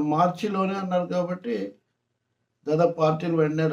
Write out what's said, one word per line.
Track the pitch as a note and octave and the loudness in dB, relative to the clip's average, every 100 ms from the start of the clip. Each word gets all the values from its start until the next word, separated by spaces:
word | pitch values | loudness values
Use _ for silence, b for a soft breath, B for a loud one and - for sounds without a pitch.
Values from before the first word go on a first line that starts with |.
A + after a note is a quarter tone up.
| D3+ | 2
మార్చిలోనే | D3+ F3+ E3+ G#3 G3 F#3+ | 2 2 0 -4 -2 -2
అన్నారు | G3 F#3 F3+ F3 | -2 -2 -2 0
కాబట్టి | F3+ F3 F3+ A#3 A3 - - _ _ _ _ _ _ _ _ - | -2 -2 -6 -6 -6 -6 -12 _ _ _ _ _ _ _ _ -2
దాదాపు | D#3 E3+ E3 | 2 2 2
పార్టీలు | D#3 D#3+ F3 E3 | 2 2 0 2
వెంటనే | D3+ D#3 D#3+ | 2 2 0